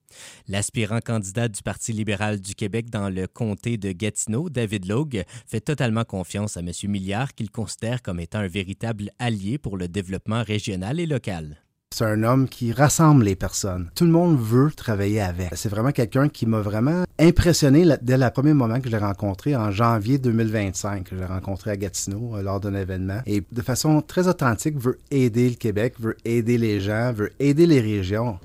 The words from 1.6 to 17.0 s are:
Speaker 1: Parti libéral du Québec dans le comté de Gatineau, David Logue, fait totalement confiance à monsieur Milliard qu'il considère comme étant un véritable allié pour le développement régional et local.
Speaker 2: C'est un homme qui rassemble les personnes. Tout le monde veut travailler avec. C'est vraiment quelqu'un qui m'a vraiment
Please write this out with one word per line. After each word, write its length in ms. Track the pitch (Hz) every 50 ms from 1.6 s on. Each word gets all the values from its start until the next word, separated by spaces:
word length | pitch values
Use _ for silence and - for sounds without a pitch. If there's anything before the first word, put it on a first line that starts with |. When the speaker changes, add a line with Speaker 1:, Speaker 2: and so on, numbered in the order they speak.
| -
Speaker 1:
Parti 280 | 110 98 - - -
libéral 480 | 113 104 107 107 101 95 107 107 107 101
du 160 | 92 98 98
Québec 340 | - 113 95 95 117 113 117
dans 200 | - 104 101 98
le 180 | 92 92 92
comté 500 | - - - 120 107 101 - - 120 120
de 140 | 104 98 98
Gatineau, 580 | 92 87 107 107 - - - 110 107 131 175 185
David 380 | 127 123 117 95 107 101 90
Logue, 360 | 92 104 127 165 147 127 95 87 - - 120 -
fait 140 | - - 110
totalement 460 | - - 151 - 139 113 110 113 113
confiance 500 | - - 95 90 - - 101 107 104 -
à 60 | 92
monsieur 260 | 85 87 82 - -
Milliard 480 | 98 101 98 95 98 98 110 139 139 -
qu'il 160 | - 113 98
considère 520 | - 120 104 - - - 113 113 123 127 -
comme 180 | 104 87 87
étant 180 | 85 - - 107
un 80 | 101
véritable 640 | 90 85 101 90 92 95 - 113 113 113 101 104 98 - -
allié 380 | 123 120 113 98 95 101 120
pour 180 | - - 110 98
le 140 | 92 90 87
développement 540 | 85 101 90 90 95 90 - 107 110 120 110
régional 580 | - 104 104 - 110 95 90 92 107 143 170
et 60 | 175
local. 500 | 156 143 117 - 117 92 82 78 73 76 - _ _ _ _ _ _ -
Speaker 2:
C'est 80 | - 117
un 180 | 107 107 107 110
homme 260 | 117 127 135 131 120
qui 240 | - - 123 117 110
rassemble 500 | 127 147 143 - - 165 156 147 135 107
les 140 | 98 92
personnes. 520 | - 101 92 - - - 98 90 90 87 - -
Tout 80 | - 175
le 80 | 170
monde 260 | 165 165 175 175 160
veut 340 | 127 113 107 117 123 139 156
travailler 500 | - - - 123 107 98 101 101 107 110
avec. 340 | 98 90 85 90 92 85 92
C'est 140 | - - 104
vraiment 240 | 101 107 113 139 139
quelqu'un 340 | - 120 95 - 131 143
qui 180 | 147 - - 120
m'a 140 | 113 110 110
vraiment 460 | 101 104 101 110 120 147 170 180